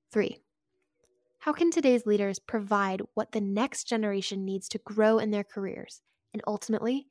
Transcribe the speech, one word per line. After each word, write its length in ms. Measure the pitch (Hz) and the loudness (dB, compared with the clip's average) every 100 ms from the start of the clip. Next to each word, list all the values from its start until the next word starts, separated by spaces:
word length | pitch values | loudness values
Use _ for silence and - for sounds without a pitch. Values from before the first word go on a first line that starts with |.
| _ | _
Three, 280 | 107 95 - _ _ _ _ _ _ _ _ _ _ | -2 -2 -4 _ _ _ _ _ _ _ _ _ _
how 160 | 302 | -4
can 160 | 302 339 | 2 2
today's 380 | 330 269 247 214 | 4 4 4 4
leaders 320 | 208 202 190 | 2 2 -4
provide 640 | - 226 202 208 196 190 - | -4 -4 0 0 0 -2 -6
what 180 | - - | -6 -4
the 100 | 220 | -2
next 420 | 202 202 269 - | -2 0 -2 -4
generation 600 | - 226 214 196 - 196 | -4 -2 0 -2 -4 -4
needs 240 | 190 190 - | -4 -6 -6
to 100 | 208 | -10
grow 400 | - 214 214 220 | -4 4 6 6
in 100 | 214 | 2
their 140 | 208 | -2
careers 580 | 202 208 196 - - - _ _ _ | -4 -6 -8 -8 -14 -20 _ _ _
and 80 | 214 - | -8 -4
ultimately 580 | 208 - 220 226 269 - | -4 -2 -2 0 -4 -6